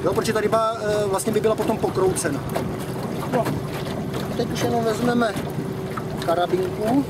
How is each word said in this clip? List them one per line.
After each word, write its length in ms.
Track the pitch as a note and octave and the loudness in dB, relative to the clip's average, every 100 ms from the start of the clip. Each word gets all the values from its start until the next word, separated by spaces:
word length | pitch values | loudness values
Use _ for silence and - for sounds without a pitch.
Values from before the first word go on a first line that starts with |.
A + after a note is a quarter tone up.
Jo, 100 | E3+ | 2
protože 200 | G3+ G#3+ | 0 2
ta 80 | G#3+ | 0
ryba, 360 | G#3 A3 A3 A3+ | 2 4 2 0
eh, 260 | G#3+ G#3 G#3 | 0 2 2
vlastně 260 | F#3+ - | 0 2
by 60 | G#3+ | 2
byla 160 | A3 G#3+ | 2 2
potom 220 | G#3+ A3 | 2 2
pokroucena. 600 | G3+ G3+ F#3+ F3 E3+ C#3 - - - - - - - - - | 0 2 2 2 0 -2 -2 -4 -2 -4 -6 -6 -4 -4 -2
No, 140 | B3 A3+ - - - - - - - - - | 0 2 0 -4 -6 -4 -4 -4 -4 -4 -2
teď 140 | A3 | -2
už 120 | - | 0
jenom 200 | A#3+ A#3 | 0 2
vezmeme 500 | A3+ G#3+ A#3+ A#3+ A#3 G3 - - - - - - - - - | 2 2 2 2 2 0 -4 -4 -4 -4 -4 -6 -6 -4 0
karabinku. 800 | E3+ F3 F3+ F#3 F#3+ G#3+ C4 C4 | 2 2 2 0 -2 2 2 2